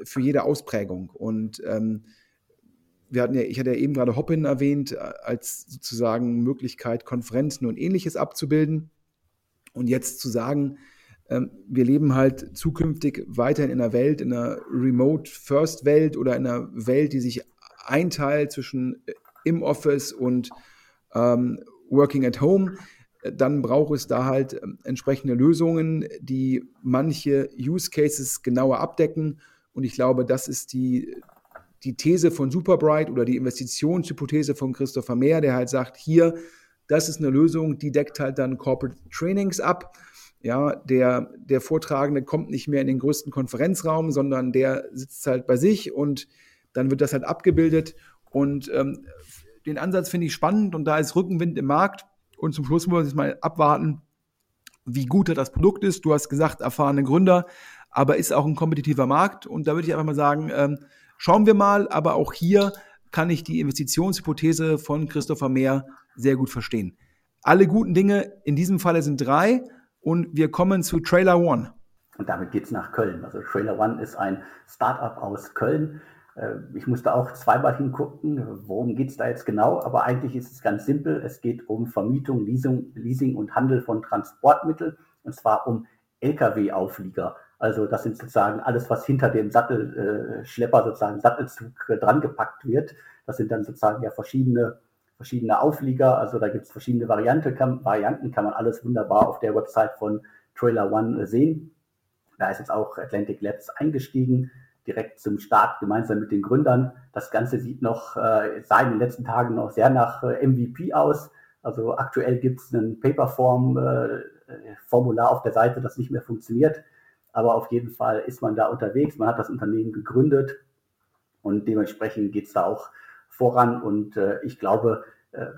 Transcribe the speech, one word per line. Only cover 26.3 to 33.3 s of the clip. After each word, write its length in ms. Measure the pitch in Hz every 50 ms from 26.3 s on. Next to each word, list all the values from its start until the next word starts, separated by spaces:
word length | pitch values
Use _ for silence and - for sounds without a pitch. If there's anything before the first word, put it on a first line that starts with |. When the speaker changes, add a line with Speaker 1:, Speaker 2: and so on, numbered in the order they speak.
| 131 131 131 131 131 131 - - _ _
Speaker 1:
manche 680 | - 127 127 131 143 160 147 - - 147 139 139 135 - -
Use 340 | - 123 139 175 180 - -
Cases 500 | - 156 147 147 147 - 135 - - -
genauer 380 | - 127 123 123 135 135 127 -
abdecken. 600 | 165 - - - 160 151 160 160 156 151 143 - _ _ _ _ _ _
Und 120 | _ - 135
ich 100 | 117 -
glaube, 320 | - 127 127 131 127 123
das 220 | 117 127 - -
ist 260 | - 135 - - - -
die, 420 | 127 127 127 127 123 - - - - - _ _ _ _ _ _ - - _ _ _ -
die 120 | 135 123
These 360 | - - 151 175 180 160 165
von 200 | 165 - 139 135
Superbright 580 | 139 180 165 - 180 143 151 156 151 156 156 -
oder 160 | 117 131 117
die 100 | 120